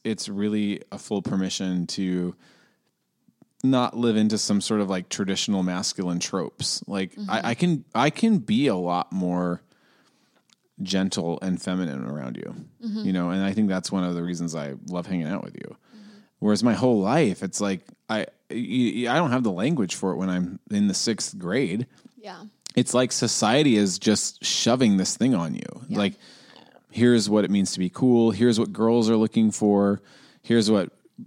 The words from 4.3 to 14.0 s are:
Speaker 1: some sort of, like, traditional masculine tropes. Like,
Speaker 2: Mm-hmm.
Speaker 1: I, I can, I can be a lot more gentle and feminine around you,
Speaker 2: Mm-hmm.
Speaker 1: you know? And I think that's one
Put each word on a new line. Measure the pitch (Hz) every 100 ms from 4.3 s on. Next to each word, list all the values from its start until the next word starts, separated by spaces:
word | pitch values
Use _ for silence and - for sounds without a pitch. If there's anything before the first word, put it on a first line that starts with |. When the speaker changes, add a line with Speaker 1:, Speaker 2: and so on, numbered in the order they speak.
| 107
Speaker 1:
some | - 101
sort | - 107
of, | 98
like, | 92 90
traditional | - 98 95 - 98
masculine | 92 90 - - 90 87
tropes. | - 95 78 - - - -
Like, | 98 92
Speaker 2:
Mm-hmm. | - 190
Speaker 1:
I, | 110 -
I |
can, | 120 175 151 -
I | 110 147
can | - 226 196
be | 107 110 143
a | 92
lot | 87 87 -
more | 95 90 90 90 87 _ _ _ _ _ _ _ _ _ _ _ -
gentle | 95 95 95 101 85 82
and | 95 87
feminine | 95 92 85 67
around | 58 73 64 50
you, | 50 - - _
Speaker 2:
Mm-hmm. | 233 214
Speaker 1:
you | 202
know? | 92 87
And | 92
I | 98
think | 101 104
that's | 92 -
one | 95